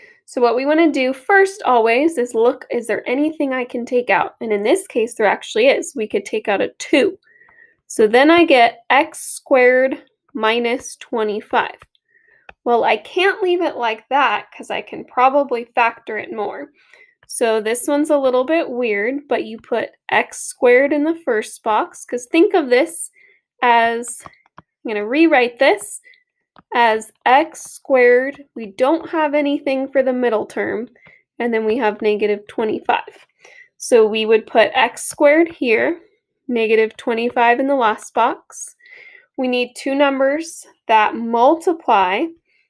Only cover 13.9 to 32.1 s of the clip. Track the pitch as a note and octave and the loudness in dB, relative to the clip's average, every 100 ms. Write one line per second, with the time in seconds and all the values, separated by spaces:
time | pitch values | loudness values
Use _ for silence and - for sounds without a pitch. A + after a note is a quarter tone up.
13.9 | - - C#4 A#3+ G#3 - - - G3+ - | -6 -4 -2 0 -2 -8 -18 -10 -10 -10
14.9 | D#3+ - - C4 C#4+ C#4 A#3 A#3+ B3+ A#3 | -14 -8 0 2 2 0 -4 -6 -2 -2
15.9 | - - G#3+ - A3 G#3 - C#4+ _ _ | -2 -12 -10 -10 -8 -8 -10 -16 _ _
16.9 | _ _ _ - - A3+ A3 G#3+ A#3+ - | _ _ _ -12 -4 0 0 -2 -4 -2
17.9 | C#4+ D4+ C#4+ C4 B3+ C4 D#4+ C#4+ B3 A#3+ | -2 0 0 2 0 0 -2 -2 -4 -4
18.9 | G3+ A3 C#4 - A3+ A3 A3 - A#3 - | -2 -2 -4 -4 -4 -4 -12 -6 -6 -6
19.9 | _ - G#3+ - - - - B3 B3 C#4 | _ -4 -2 -2 -8 -14 0 4 6 4
20.9 | D4 D#4 E4 - A3 A#3 - A3+ G#3+ E4+ | 0 -2 -4 -4 -4 -4 -8 -2 -2 -2
21.9 | - - B3 - E4 G#4 F#4 C4 A#3+ E4 | -10 -10 -10 -2 2 4 2 2 0 0
22.9 | - - _ _ _ _ - B3 A#3 A#3 | -6 -12 _ _ _ _ -2 2 4 2
23.9 | A#3 A#3+ - - _ _ - - _ A#3+ | -2 -8 -14 -18 _ _ -20 -20 _ -8
24.9 | G#3 G#3 C#4+ E4 C#4 A#3+ - C4+ G#4 - | -6 -2 2 4 4 2 2 2 0 -4
25.9 | - _ _ _ _ _ _ - G#4 A#3 | -18 _ _ _ _ _ _ -6 0 2
26.9 | A3 - _ - C4+ D#4+ - - - - | 0 -6 _ 2 2 2 -6 -20 -12 0
27.9 | C4 B3 B3 C4 C#4 - A#3+ G#3+ F#3+ C4 | 4 6 4 0 -8 -16 -14 -10 -2 0
28.9 | D#4+ - E4 D4+ D4 C#4+ D4 D4 C4 C4+ | 0 -4 -4 -2 0 -2 -2 -4 -4 -2
29.9 | C4+ C4 B3 A#3+ G#3+ G#3 - G#3 G3+ A#3+ | -2 0 0 0 -2 -4 -6 -6 -6 -10
30.9 | _ _ _ _ - A#3 A3 A3 A#3+ G#3+ | _ _ _ _ -8 -4 -2 -2 0 -2
31.9 | A#3+ G#3+ | 0 -2